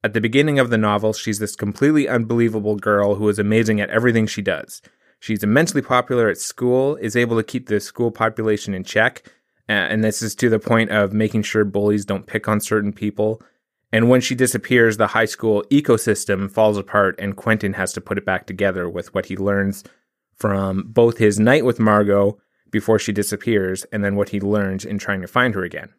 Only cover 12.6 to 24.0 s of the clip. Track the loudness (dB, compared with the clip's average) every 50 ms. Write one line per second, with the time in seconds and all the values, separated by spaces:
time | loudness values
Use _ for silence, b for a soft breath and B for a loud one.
12.6 | 0 0 -2 0 0 -2 -6 -4 -6 -6 -2 0 -2 -2 -2 -4 b b b b
13.6 | b b _ _ _ _ 0 2 4 6 4 4 4 0 0 2 0 2 0 -4
14.6 | -2 2 4 6 6 4 4 2 0 0 2 0 0 0 -2 -4 -2 0 0 0
15.6 | 0 2 0 0 4 4 2 2 2 0 -2 -2 0 -4 -2 -2 -4 -4 0 2
16.6 | 2 4 2 0 -4 0 0 2 2 2 0 -4 -6 -8 -8 -4 0 0 0 0
17.6 | 0 -4 -4 -4 -6 -6 -6 -10 -8 -6 -6 -4 -2 -2 -4 -4 -4 -10 -6 -2
18.6 | -2 -2 0 -2 -6 -6 -6 -8 -10 -4 _ -6 -4 -4 -6 -4 -2 -2 0 0
19.6 | 0 -2 -4 -6 b b b b b b b _ _ _ _ _ -2 -2 0 0
20.6 | -2 -2 -4 -4 -6 0 2 4 4 4 4 4 2 2 4 4 4 4 4 4
21.6 | 2 0 0 2 2 4 4 4 4 4 4 4 2 2 0 _ _ _ _ _
22.6 | _ _ -6 -4 0 2 2 2 2 -2 -2 -2 -2 -4 -4 -6 -2 0 0 0
23.6 | 0 0 -4 -6 -8 -8 -6 -4